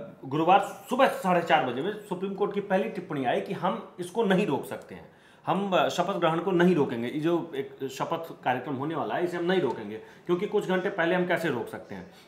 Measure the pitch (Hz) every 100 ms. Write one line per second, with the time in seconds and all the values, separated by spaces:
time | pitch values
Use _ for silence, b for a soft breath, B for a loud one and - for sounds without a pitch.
0 | - - 135 147 165 196 - - - 254
1 | 269 - 185 175 160 160 123 123 170 208
2 | - 180 196 190 202 202 196 190 220 -
3 | 175 143 135 175 - 165 175 226 - -
4 | 175 226 208 180 - 131 - 107 - 90
5 | 80 b b b - 170 202 175 139 135
6 | 175 190 170 165 170 180 180 170 135 120
7 | 120 143 156 170 123 135 135 - 135 -
8 | 147 165 - - 139 127 143 127 143 160
9 | 110 127 175 175 175 185 139 107 104 107
10 | - - - 175 202 202 165 185 185 -
11 | 165 180 180 170 170 123 107 107 - 98
12 | 90 b